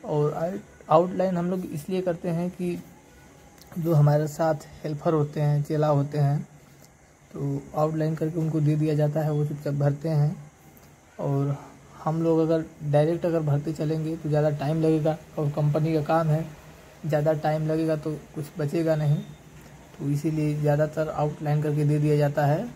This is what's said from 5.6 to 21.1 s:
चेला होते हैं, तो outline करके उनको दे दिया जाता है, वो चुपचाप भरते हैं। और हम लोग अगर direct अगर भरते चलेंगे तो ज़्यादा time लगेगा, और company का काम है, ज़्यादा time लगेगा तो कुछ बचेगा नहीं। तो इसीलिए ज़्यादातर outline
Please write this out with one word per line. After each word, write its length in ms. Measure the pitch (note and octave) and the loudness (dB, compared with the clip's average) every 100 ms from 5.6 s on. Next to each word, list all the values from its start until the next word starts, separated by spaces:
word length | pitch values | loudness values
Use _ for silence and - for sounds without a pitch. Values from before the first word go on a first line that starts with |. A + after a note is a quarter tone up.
चेला 240 | D3 D#3 D3+ | 0 0 2
होते 320 | C#3+ C#3 D3 | 2 0 0
हैं, 240 | C#3+ D3 - - - - - _ - _ - | 2 0 -4 -18 -20 -20 -20 _ -20 _ -18
तो 280 | E3 C#3+ C#3 - D#3 | -8 -4 -6 -6 -2
outline 380 | D#3 D#3+ D#3 | -2 0 -2
करके 240 | D#3+ D#3+ E3+ | -2 -4 -2
उनको 220 | D#3+ D#3 | -2 2
दे 160 | D3 D3+ | 2 2
दिया 180 | D#3 | 2
जाता 260 | D3+ D3+ D3+ | 2 2 0
है, 120 | D3+ | 0
वो 140 | D3+ D3 | 0 -2
चुपचाप 280 | D3 D3 | -4 -4
भरते 340 | C#3+ C#3+ C#3+ D#3+ | 0 0 0 -2
हैं। 280 | D3+ D3 F#3+ - - - - - - - - | 2 0 -2 -14 -20 -20 -20 -20 -20 -20 -8
और 380 | D3+ C#3 C#3 C#3 - - - - | -2 0 0 -4 -10 -20 -20 -8
हम 180 | D#3 E3 | -4 0
लोग 160 | E3 D#3+ | 2 4
अगर 260 | D#3+ E3 D#3+ - | 4 2 -2 -8
direct 420 | D3 D3 D3+ E3+ F3+ | 2 4 4 2 0
अगर 140 | E3 | 0
भरते 320 | D3+ C#3+ E3 | 2 0 -2
चलेंगे 440 | D#3+ D#3 D#3+ D#3 D#3+ | -4 -2 -2 -4 -4
तो 120 | D3+ | 0
ज़्यादा 220 | D3+ D3+ | 2 2
time 320 | D3 C#3 D#3+ | 0 -2 2
लगेगा, 340 | D#3+ D#3+ D#3 D#3 - - | 2 2 2 -2 -8 -4
और 100 | D3 | -2
company 460 | D#3 D3 D#3 D#3+ | 2 0 2 2
का 80 | D#3+ | 0
काम 240 | D3+ E3 D#3+ | 2 2 2
है, 200 | D#3 D#3 - - - - - D3+ | 0 -2 -12 -20 -20 -20 -10 -2
ज़्यादा 260 | D3+ D#3 | 0 2
time 360 | D#3 D3+ D#3 D#3 | 0 0 0 0
लगेगा 280 | D#3+ D#3+ D#3 | 0 0 -2
तो 160 | D#3 D3 - | -4 -8 -10
कुछ 100 | - C#3+ - | -12 -10 -4
बचेगा 380 | D3 E3+ D#3+ D#3 | -2 0 0 2
नहीं। 200 | D3+ D#3+ G#3 - - - - - - - | 2 0 -2 -18 -20 -20 -20 -20 -20 -8
तो 120 | C#3+ | -2
इसीलिए 500 | C#3+ D#3+ D#3 D3+ D3 | -2 0 0 0 0
ज़्यादातर 480 | D3 D3 D3+ D3+ | 2 2 0 0
outline 540 | D#3 | -4